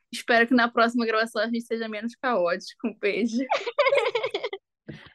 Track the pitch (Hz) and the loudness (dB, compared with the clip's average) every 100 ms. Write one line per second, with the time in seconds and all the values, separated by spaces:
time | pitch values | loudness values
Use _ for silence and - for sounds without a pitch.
0 | _ 233 - 233 233 247 240 233 233 240 | _ -8 2 4 6 4 4 4 2 2
1 | 226 220 226 226 226 233 233 226 220 214 | 0 0 0 -2 -2 -4 -4 -6 -6 -8
2 | 233 - 262 220 175 180 - - 233 - | -10 -6 -2 0 0 -2 -6 -8 -8 -4
3 | 202 190 233 226 262 381 466 - 523 554 | -2 0 -2 -2 -2 -2 -2 0 2 2
4 | 453 453 453 370 466 392 _ _ - - | 0 -2 -4 -6 -8 -10 _ _ -18 -18
5 | - | -20